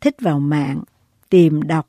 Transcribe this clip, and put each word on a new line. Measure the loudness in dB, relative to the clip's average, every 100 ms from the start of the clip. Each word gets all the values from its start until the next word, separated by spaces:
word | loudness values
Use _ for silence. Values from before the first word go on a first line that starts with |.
thích | -4 -2
vào | -2 -2
mạng, | 0 -2 -4 -8 -12 _ _ _ 0
tìm | 4 4 2
đọc | -2 -4